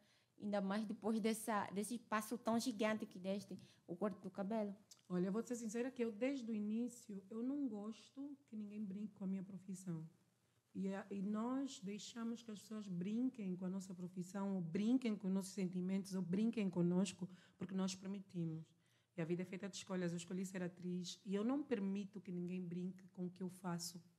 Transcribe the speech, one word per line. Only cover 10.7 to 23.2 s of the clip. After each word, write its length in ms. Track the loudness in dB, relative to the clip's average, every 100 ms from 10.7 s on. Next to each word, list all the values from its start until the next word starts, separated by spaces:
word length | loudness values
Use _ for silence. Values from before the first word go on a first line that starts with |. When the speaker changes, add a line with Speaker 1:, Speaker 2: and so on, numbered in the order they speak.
| -2
Speaker 2:
E 180 | -2
a, 100 | -2 -4
e 100 | -2
nós 560 | 0 2 2 2 0 -4
deixamos 640 | -6 -6 -6 -4 -4 -4
que 80 | -6
as 80 | -10
pessoas 260 | -8 -8 -4
brinquem 680 | -2 0 2 2 0 -2 0
com 100 | 0
a 40 |
nossa 220 | -2 -4
profissão, 600 | -6 -6 -6 -4 0 2
ou 80 | 2
brinquem 540 | 2 2 6 6 4 2
com 120 | 2
os 60 |
nossos 200 | 2 0
sentimentos, 600 | 0 0 2 2 0 0
ou 80 | 0
brinquem 480 | 2 4 4 4 2
conosco, 580 | 6 6 8 4 2 -8 -10 -20 -8
porque 160 | -4
nós 220 | 0 0 0
permitimos. 680 | -6 -6 -6 -2 -2 -2 -8 _ _ _ _ -4
E 40 |
a 40 | 0
vida 160 | 0
é 40 | 0
feita 220 | -4 -6
de 80 | -8
escolhas. 340 | -2 0 2
Eu 60 | 0
escolhi 280 | -2 -2 -2
ser 160 | -2
atriz 580 | -4 -4 -2 -2 -2 -6 -2
e 80 |
eu 100 | 2
não 200 | 4 2
permito 580 | 2 2 2 0 -4 -8
que 100 | -6
ninguém 300 | -4 -2 -2
brinque 460 | -4 -2 -4 -6 -12
com 160 | -6